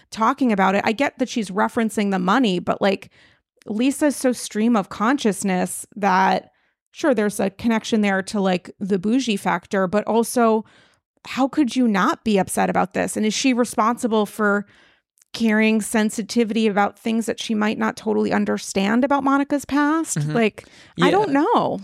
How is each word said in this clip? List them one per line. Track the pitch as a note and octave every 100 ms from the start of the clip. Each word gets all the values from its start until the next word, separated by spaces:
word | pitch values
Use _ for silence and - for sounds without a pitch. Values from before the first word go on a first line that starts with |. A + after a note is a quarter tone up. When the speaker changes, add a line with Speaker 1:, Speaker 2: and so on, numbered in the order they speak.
| _
Speaker 1:
talking | - A3 C4+ B3+
about | G3+ F#3+
it, | G3
I | -
get | G#3+ D4 -
that | B3+
she's | - G3+
referencing | F#3 A3 - A3+ - G3+
the | F#3+
money, | F3+ A3+ A#3+ F3+
but, | - -
like, | G3+ - - _ _ _ _ _ -
Lisa's | G#3 C4 C4+ D4+ -
so | B3+
stream | A#3+ - G#3 A3+ A#3
of | F#3
consciousness | - G#3+ - A3 F#3 G3+ F#3 F#3 - -
that, | - G3 F#3+ F#3+ F#3+ - _ _ _ _
sure, | - E4
there's | A3+ G#3 -
a | G3
connection | - A#3+ A3 - A3
there | G#3 F#3+
to, | F#3+ G#3+
like, | F#3+ F3+ - -
the | G3 G3
bougie | G#3 B3 A#3+ G3
factor, | F#3+ F3 - G3 F#3
but | G#3 -
also, | A3 A3+ B3+ A#3 A3 - _ _ _ _ _ -
how | - C4+
could | D4+ C4 B3+
you | B3
not | G3 G#3 E4
be | - G3+
upset | F3+ - F#3+
about | F#3 F#3
this? | - F#3 -
And | G#3+
is |
she | G#3 C4+
responsible | A#3+ A#3+ - A3 A#3+ B3 A3 G#3
for | - G#3 G3+ G3+ _ _ _ _ _ _
carrying | - A3+ G#3+ A3 A3
sensitivity | G3+ A3+ G#3+ - G3+ A#3+ A3 A3+ A3
about | G3+ G3+ -
things | A3+ A3+ A3
that | -
she | -
might | G#3+ G#3+ A3
not | A3 -
totally | A3 G#3+ G#3+
understand | G#3 G#3 G#3 - G3 G3 A3+
about | C4 C#4+
Monica's | C4+ C#4 C#4 D4 -
past? | C#4 D4 D#4+ D#4+ -
Speaker 2:
Mm-hmm. | D3
Speaker 1:
Like, | D3+ A3 - - - - -
I | C4+
Speaker 2:
Yeah. |
Speaker 1:
don't | F4+ G#4
know. | C#4 F4 A#4+ D3+ -